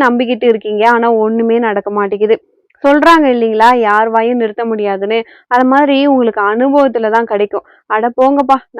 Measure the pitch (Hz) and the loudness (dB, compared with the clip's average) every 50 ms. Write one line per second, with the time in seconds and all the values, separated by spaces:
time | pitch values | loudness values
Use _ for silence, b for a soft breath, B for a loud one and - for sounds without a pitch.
0 | 277 247 240 240 254 226 247 220 247 240 220 208 - 214 214 208 220 233 240 226 | 2 2 0 -2 -2 -4 -4 -2 0 0 0 -2 -4 -6 -4 0 0 2 2 2
1 | 233 233 233 220 214 220 226 226 226 226 226 233 240 220 202 202 - 202 208 208 | 0 0 0 0 0 0 0 -2 0 0 0 0 -2 -2 -4 -4 -6 -4 -4 -4
2 | 202 196 208 202 214 208 - - - _ _ _ _ _ _ _ - 277 285 302 | -4 -4 -2 -2 0 0 0 -2 -4 _ _ _ _ _ _ _ 0 2 2 4
3 | 302 330 339 320 294 269 247 233 226 226 214 220 220 240 254 240 226 208 208 214 | 4 4 4 4 4 2 0 0 -2 -2 0 2 2 2 2 2 2 2 2 2
4 | 226 226 220 226 226 233 247 240 226 214 208 240 233 226 220 214 208 202 196 190 | 0 0 0 0 0 0 -2 -2 -2 -4 -4 -6 -6 -4 -4 -4 -4 -4 -4 -4
5 | 196 208 220 226 226 b b b b b 247 247 254 254 269 277 294 277 277 269 | -4 -4 -4 -4 -4 b b b b b 0 0 2 2 2 2 2 2 2 2
6 | 285 285 277 254 233 220 208 214 202 202 214 233 254 277 269 294 277 262 226 240 | 2 2 2 2 0 0 -2 -2 -2 -2 0 0 0 2 2 2 2 2 0 -2
7 | 226 214 220 233 233 - 220 202 208 202 - - b b b b b - 214 220 | -2 0 0 -2 -2 -2 -2 -2 -2 -4 -4 -8 b b b b b -4 -4 -2
8 | 220 240 233 262 262 269 285 285 269 262 269 254 - _ - 233 | -2 -2 0 0 2 2 2 0 0 0 -2 -2 -2 _ -10 -6